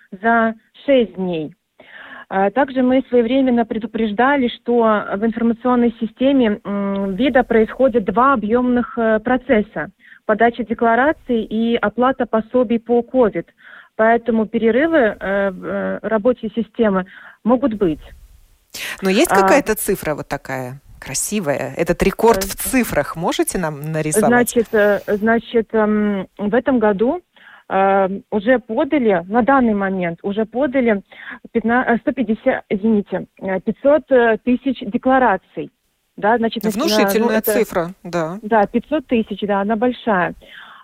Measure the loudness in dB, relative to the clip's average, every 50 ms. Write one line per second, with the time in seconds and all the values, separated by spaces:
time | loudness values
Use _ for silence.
0 | _ _ -12 -4 0 0 2 2 2 0 -2 -6 _ _ _ -8 -2 2 2 2
1 | 2 0 -2 -4 -4 -4 -4 -4 -6 -8 -10 _ _ _ _ -20 -20 -20 -20 -20
2 | -20 -20 -20 -20 -12 -6 -2 0 0 0 2 0 0 0 0 0 2 2 2 2
3 | 0 2 2 2 2 2 2 2 2 2 2 2 0 0 -2 -6 -6 -6 -4 -4
4 | -4 -2 0 0 2 2 2 2 0 -2 -4 -6 _ 0 0 2 4 2 2 0
5 | -2 -4 -4 -4 -2 -2 -2 0 0 0 0 0 0 0 2 2 2 2 0 -2
6 | -6 -8 -4 -2 0 2 4 4 2 2 0 -2 -4 -6 -4 -4 -2 -2 -2 -2
7 | -4 -4 -2 0 0 2 4 2 2 4 2 2 2 2 2 2 2 2 2 2
8 | 0 0 0 2 2 4 2 2 0 0 0 0 2 2 0 0 -2 -2 -4 -2
9 | 0 0 0 0 0 0 -2 -2 0 0 0 0 0 -2 -6 -10 -10 -10 -12 _
10 | _ -20 -20 -8 _ -2 0 2 2 2 2 0 -4 -6 -4 -2 0 2 2 2
11 | 2 0 0 -2 -4 -4 -2 -2 -2 -2 -2 -2 0 0 0 0 -2 -2 -2 0
12 | 0 0 0 -2 -4 -2 -2 -2 -2 -2 0 0 0 0 0 -2 0 0 0 0
13 | 0 0 0 2 2 2 0 -2 -8 -10 _ _ -20 -20 -20 -20 -20 _ _ 0
14 | 2 4 2 2 2 0 0 0 0 -2 -2 0 0 2 2 2 2 2 2 2
15 | 2 2 0 -2 -4 -4 -2 -2 -2 -2 -4 -6 -8 -6 -6 -4 -4 -4 -6 -6
16 | -4 -4 -2 0 2 0 0 0 -4 -6 -6 -6 -6 -4 _ 0 0 0 2 0
17 | -2 -6 -10 -20 -20 -20 -18 _ -2 0 0 2 0 -2 -2 0 -2 -2 -2 -4
18 | -8 -16 -20 -20 -20 -20 -20 -20 _ _ _ _ _ _ -16 -14 -12 -12 -10 -6
19 | -2 0 2 2 2 4 4 4 4 4 4 4 2 0 -2 -4 -2 -2 -4 -2
20 | -4 -4 -6 -6 -6 -8 -10 -10 -8 -8 -10 -8 -8 -10 -12 -14 -18 -20 -20 -18
21 | -14 -10 -8 -6 -6 -4 -4 -4 -2 -2 -2 -2 -4 -6 -4 -2 -2 -2 0 0
22 | 0 0 2 4 4 4 4 4 0 -4 -6 -8 -6 -2 0 0 0 0 0 -2
23 | -2 -2 -4 -6 -4 -2 -2 -2 -2 -2 -2 -4 -4 -4 -6 -6 -6 -4 -4 -4
24 | -2 0 0 2 2 4 4 2 2 2 0 -2 0 0 2 2 2 2 2 0
25 | -2 -2 -2 0 0 0 0 0 -2 -2 -2 -2 -2 0 0 0 0 0 0 0
26 | 0 0 -2 -4 -6 -8 _ -8 -4 -2 0 0 0 0 0 2 2 2 2 2
27 | 0 0 -2 -4 -6 _ _ _ -20 -20 -20 -20 _ -4 -2 0 2 2 2 2
28 | 2 0 -2 -6 -8 _ -6 -2 0 2 0 0 0 -2 -4 -2 -2 0 0 0
29 | 2 2 0 0 -2 -2 -2 0 2 4 4 4 4 2 2 0 -2 -2 -2 -2
30 | -4 -4 -6 -6 -6 -6 -4 -4 -4 -4 -2 -2 -2 -2 0 0 0 2 0 0
31 | -4 _ -18 -20 -18 -18 -18 -18 -14 -6 -4 -2 0 0 0 0 2 0 0 0
32 | -2 -4 -4 -2 -2 -2 -4 -2 0 -2 -2 -2 -2 -4 -4 -2 0 2 2 2
33 | 0 -2 -6 -8 -8 -10 _ -12 -8 -6 -6 -4 -4 -4 -6 0 2 2 4 2
34 | 2 2 2 4 4 4 2 0 0 0 -2 0 0 -4 -6 -4 -6 -6 -6 -2
35 | 0 2 2 4 4 2 2 0 -4 _ _ -10 -10 -10 -14 _ _ _ _ _
36 | _ _ _ -4 0 0 2 2 0 -2 -4 -4 -4 -4 -2 -2 -2 0 2 2
37 | 2 2 2 2 0 0 0 0 0 0 0 0 0 0 -2 -4 -4 -4 -8 -12
38 | -10 -6 -4 -4 -4 -4 -6 -8 -4 0 2 2 2 2 0 -4 -4 -4 -4 -6
39 | -4 -2 -2 -2 -2 -2 -6 -8 -4 -4 -2 -2 -2 -2 -2 -2 -2 -2 -2 -4
40 | -4 -2 0 0 0 -2 -4 -10 -18 -20 -20 -20 -20 -20 -20 -20